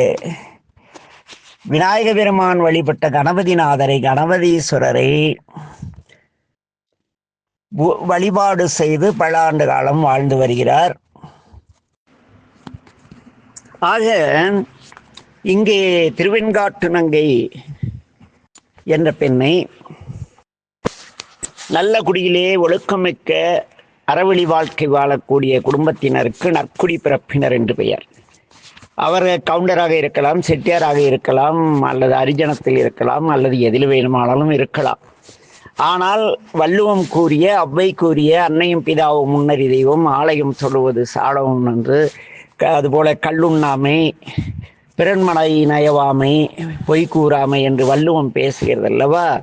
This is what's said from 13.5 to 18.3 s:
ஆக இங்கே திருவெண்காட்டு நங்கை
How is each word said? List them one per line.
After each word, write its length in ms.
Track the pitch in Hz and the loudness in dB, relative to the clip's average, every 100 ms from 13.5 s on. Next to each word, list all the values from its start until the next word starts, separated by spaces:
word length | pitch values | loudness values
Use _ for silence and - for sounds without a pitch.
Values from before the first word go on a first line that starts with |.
| - _ - | -20 _ -4
ஆக 260 | 175 220 220 202 147 147 185 202 - - - - _ - - _ | -2 0 2 2 2 2 2 0 -4 -12 -20 -20 _ -20 -20 _
இங்கே 680 | 202 196 214 202 190 175 160 | 0 2 2 2 2 2 0
திருவெண்காட்டு 800 | 117 185 220 220 208 202 - 175 | 0 0 0 0 0 -2 -2 -2
நங்கை 640 | 170 165 151 151 123 117 - 151 143 - - _ _ - | 0 2 2 2 0 -2 -8 -18 -12 -10 -12 _ _ -20